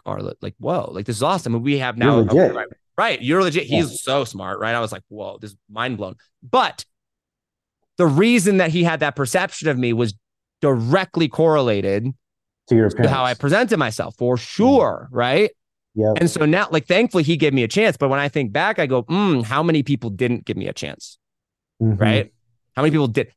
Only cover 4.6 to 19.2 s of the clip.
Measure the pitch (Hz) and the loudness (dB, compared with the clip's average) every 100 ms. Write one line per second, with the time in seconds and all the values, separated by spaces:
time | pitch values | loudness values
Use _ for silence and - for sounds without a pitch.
4.6 | 110 117 110 95 - 107 98 101 107 98 | -4 -2 -4 -8 -14 -14 -12 -14 -18 -20
5.6 | _ 107 127 104 95 - _ _ 123 254 | _ -8 -6 -6 -10 -12 _ _ -2 0
6.6 | 208 - - _ _ _ _ _ _ _ | 0 -4 -20 _ _ _ _ _ _ _
7.6 | _ _ _ - 170 139 226 240 185 190 | _ _ _ 0 2 4 4 4 4 2
8.6 | 165 170 170 160 147 143 131 185 190 - | 2 2 0 0 -2 -2 -2 -2 -2 -4
9.6 | 156 127 120 113 117 98 _ _ _ _ | -2 0 0 0 -2 -4 _ _ _ _
10.6 | 147 123 113 185 185 170 156 - 160 151 | 0 0 2 0 0 -2 0 2 4 4
11.6 | 123 101 98 101 127 - _ _ _ _ | 2 0 0 -2 -4 -8 _ _ _ _
12.6 | - 113 110 - 127 135 127 123 139 196 | 2 4 4 2 2 2 0 0 0 2
13.6 | 233 196 120 - 131 - 123 123 - - | 2 0 -2 -4 -8 -4 -2 -2 -2 2
14.6 | 247 277 135 87 - 123 120 156 208 - | 4 4 4 -2 -6 -2 0 2 0 -2
15.6 | _ _ _ 107 107 104 170 - 151 180 | _ _ _ -2 0 2 0 2 2 2
16.6 | 208 156 - 180 240 180 147 160 151 135 | 0 -2 0 0 2 0 0 2 2 2
17.6 | 113 196 220 - 139 139 143 151 117 135 | 0 2 0 0 0 0 -2 -2 -2 -2
18.6 | 196 214 143 127 113 185 | -2 0 0 -2 0 0